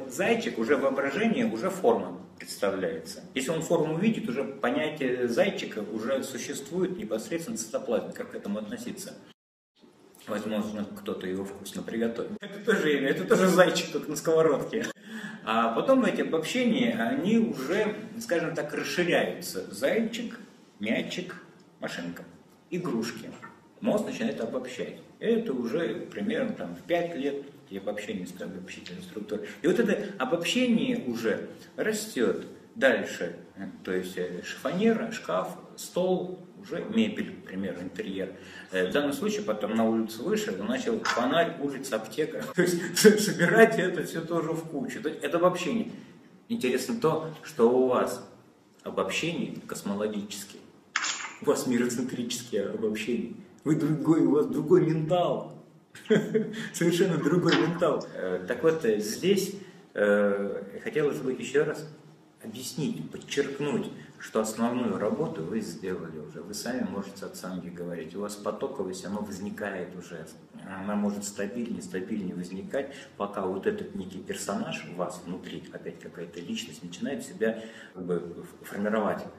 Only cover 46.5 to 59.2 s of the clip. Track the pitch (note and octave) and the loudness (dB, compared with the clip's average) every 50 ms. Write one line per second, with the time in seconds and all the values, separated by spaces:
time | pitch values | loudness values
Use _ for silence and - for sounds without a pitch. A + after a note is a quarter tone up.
46.5 | A#2 A#2 - A#2+ - B2+ - - A#2 A2+ D3+ D#3 D#3 - - - - - - - | -4 0 2 2 2 2 0 0 -2 2 2 2 2 2 -2 -6 -10 -12 -14 -12
47.5 | - - A2+ A#2 B2+ C3 B2+ B2+ B2 A2 F#2+ - G2+ F#2+ - - - - - - | 2 4 6 6 8 6 6 6 4 4 2 2 -2 -6 -8 -14 -18 -20 -20 -20
48.5 | - - _ _ _ _ - G2 F2+ F#2+ F#2+ - - - - E3 E3+ C3+ A2 - | -20 -20 _ _ _ _ -10 -4 0 0 0 2 0 0 0 0 -2 -2 -4 -4
49.5 | - - - - - - - G2+ G2+ G2+ G#2+ G#2+ G#2+ G2+ - - - - - - | -6 -10 -10 -10 -10 -8 -4 -4 -2 0 0 0 -2 -2 -4 -6 -8 -12 -12 -14
50.5 | - - - - - - _ - - - - - - - - - - - - D3 | -16 -18 -20 -20 -20 -20 _ -6 -4 -4 -2 -2 -4 -4 -8 -10 -12 -2 2 2
51.5 | C3 - - C3 A#2+ A#2 B2 A#2+ - B2 B2 - - B2 A#2 - - - - - | 2 4 2 2 2 2 2 2 0 -2 -2 -4 -4 -4 -4 -4 -4 -6 -6 -4
52.5 | A2 G2+ G2 G2 - G#2 A2+ G#2+ G#2+ G#2+ - - A#2+ G2+ - - - - - - | -2 -2 -2 -2 -2 -2 0 0 0 -2 -2 0 0 0 -2 -4 -8 -12 -14 -18
53.5 | - - - C#3 D#3 - C#3+ D3+ D#3 - - D3 D#3+ D3+ - B2+ C#3 D3 C3 - | -20 -6 0 2 2 4 4 2 2 2 4 4 6 6 6 6 6 6 4 2
54.5 | B2 D3 - - F3+ E3 D#3 D#3+ D#3+ D#3+ D#3 D#3 F3+ F3+ F3 D#3 - A2 - - | 0 -2 4 8 8 8 8 6 4 2 2 2 4 4 4 2 0 -2 -4 -8
55.5 | - - - - - - - _ _ - - - A3 F#3 - - - A3+ G#3 - | -12 -16 -18 -20 -20 -20 -20 _ _ -20 2 4 4 4 4 4 2 0 0 0
56.5 | - - - - - - E3+ F3 E3+ E3+ G3 - E3 D3 - C#3+ E3+ F3 D3 E3 | -4 -6 -8 -8 -2 2 4 4 6 6 4 4 4 4 4 6 6 6 6 6
57.5 | - - - - E3+ - F3 D#3 C3 - - - - F2+ F#2 F#2 F2+ F2+ - - | 6 6 4 2 2 4 4 4 4 2 -2 -6 -6 -4 -2 -2 -2 -2 -2 -2
58.5 | B2 - - D#3+ D#3+ - - A2+ G#2+ G2+ G2+ G#2+ - - | -2 4 4 4 4 6 4 4 4 4 2 -2 -4 0